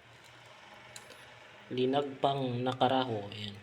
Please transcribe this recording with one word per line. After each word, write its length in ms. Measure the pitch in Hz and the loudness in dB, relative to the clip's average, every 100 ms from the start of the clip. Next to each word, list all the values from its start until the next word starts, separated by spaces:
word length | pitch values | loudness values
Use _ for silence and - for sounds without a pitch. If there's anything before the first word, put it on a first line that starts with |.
| - - - - - - - - - - - - - - - - - | -20 -20 -20 -20 -20 -20 -20 -20 -18 -18 -18 -20 -20 -20 -20 -20 -6
Linagpang 960 | 127 127 139 143 - 143 139 127 120 127 | 0 4 4 0 0 0 2 0 0 -2
na 80 | |
karaho. 560 | 123 131 131 123 107 101 | 2 4 4 2 -2 -6
Ayan. 260 | 104 104 101 | -8 -10 -12